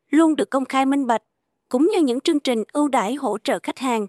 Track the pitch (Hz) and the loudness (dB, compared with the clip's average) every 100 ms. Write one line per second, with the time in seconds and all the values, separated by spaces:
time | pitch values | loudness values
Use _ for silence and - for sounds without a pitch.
0 | _ 294 320 285 202 269 262 269 269 285 | _ 4 4 2 0 -2 -2 0 0 0
1 | 247 226 - _ _ _ _ 254 330 415 | 0 -2 -4 _ _ _ _ 0 2 2
2 | 285 240 339 294 - 233 202 294 294 247 | 2 0 0 0 0 -2 -2 -2 0 0
3 | 196 277 262 226 - 202 - - 254 226 | -2 -4 -4 -4 -2 -4 -4 -6 -4 -2